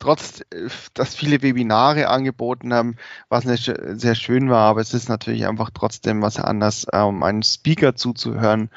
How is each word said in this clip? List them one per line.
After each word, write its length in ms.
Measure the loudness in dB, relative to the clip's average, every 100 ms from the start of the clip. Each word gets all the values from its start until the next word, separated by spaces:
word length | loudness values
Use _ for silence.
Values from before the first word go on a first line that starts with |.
trotz, 400 | 0 0 -4 -16 -16
äh, 180 | -10 -10 -12 -8
dass 200 | -4 -4
viele 280 | -4 0 2
Webinare 680 | 2 0 2 4 4 4 2
angeboten 640 | 0 -2 -4 -6 -6 -2
haben, 220 | 0 0 -4 -14 -20 -4
was 180 | -2 0
eine 100 | -2
sch-, 380 | -2 -6 -8 -2
sehr 200 | 0 0
schön 340 | 0 0 4
war, 200 | 6 6
aber 100 | 4
es 140 | 0
ist 140 | -4 -4
natürlich 380 | -6 -4 -4 -2
einfach 240 | -4 -6
trotzdem 480 | -4 -6 -4 -2 0
was 180 | 0 -2
anderes, 460 | -2 0 0 0 -2
äh, 80 | 2
um 240 | 2 2
einem 200 | 0 2
Speaker 520 | 0 0 0 2 2
zuzuhören, 760 | 2 -4 -4 -6 0 2 2 -2